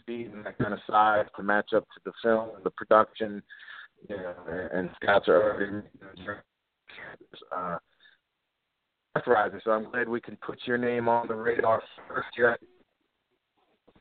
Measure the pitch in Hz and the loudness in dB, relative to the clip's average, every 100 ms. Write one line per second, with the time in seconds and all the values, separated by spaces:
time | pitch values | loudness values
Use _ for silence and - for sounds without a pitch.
0 | - 120 117 101 104 - 104 101 - 107 | -12 -10 -10 -12 -14 -4 -4 -4 0 4
1 | 107 107 104 - 98 104 - 107 - - | 6 4 0 -4 0 2 2 0 0 -8
2 | 98 - 117 110 113 - 92 - 110 107 | -14 -4 2 2 2 -6 -6 -6 6 6
3 | 107 - 110 101 - - - - - _ | 6 0 -6 -6 -14 -20 -20 -20 -20 _
4 | - 101 90 - 80 82 - 90 90 - | -12 -10 -8 -10 -8 -6 -4 -4 -4 -4
5 | - 98 - 87 - - 98 104 - - | 2 4 6 6 6 2 -2 -4 -10 -18
6 | 98 90 95 104 - _ _ _ - - | -20 -14 -12 -12 -16 _ _ _ -20 -18
7 | - - - - - 90 90 85 - _ | -18 -18 -20 -20 -10 -8 -6 -8 -10 _
8 | _ _ _ _ _ _ _ _ _ _ | _ _ _ _ _ _ _ _ _ _
9 | _ 151 - 113 101 95 113 110 107 123 | _ -6 -2 -2 -2 -4 -2 -2 -2 -6
10 | 117 117 - 107 - 117 - 123 123 120 | -4 -6 -8 -14 -14 -12 -4 -2 0 -2
11 | 117 117 113 110 117 117 110 110 - - | 0 0 0 -4 -2 0 2 0 -2 -16
12 | - - - - 120 117 - _ _ _ | -12 -10 -8 2 2 2 -6 _ _ _
13 | _ _ _ _ _ _ _ _ _ _ | _ _ _ _ _ _ _ _ _ _